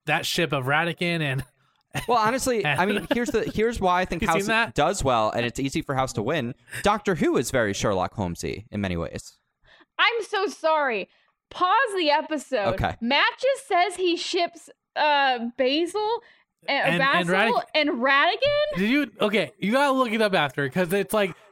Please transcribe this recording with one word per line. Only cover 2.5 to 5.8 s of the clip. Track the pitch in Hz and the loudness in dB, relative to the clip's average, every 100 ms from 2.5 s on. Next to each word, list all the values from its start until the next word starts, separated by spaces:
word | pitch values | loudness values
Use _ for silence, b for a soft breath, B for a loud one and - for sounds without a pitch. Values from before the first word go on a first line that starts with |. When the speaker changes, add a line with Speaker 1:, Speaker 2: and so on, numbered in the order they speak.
| 233 | 0
Speaker 1:
and | 151 139 | 0 2
Speaker 2:
I | 185 | 2
mean, | 302 - | 0 -2
here's | 277 240 | -2 0
the, | 226 170 | 0 -2
here's | - 226 233 | 0 0 0
why | 185 180 | 2 2
I | 180 | 0
think | 170 | -2
Speaker 1:
<laughs> | |
You | 196 | 0
seen | 165 | 0
Speaker 2:
House | 202 | 0
Speaker 1:
that? | 226 233 - | 0 0 0
Speaker 2:
does | 147 202 | 0 2
well, | 139 120 107 | 2 2 2
and | - 120 | 0 -4
it's | 113 | -2
easy | 135 160 | -4 -4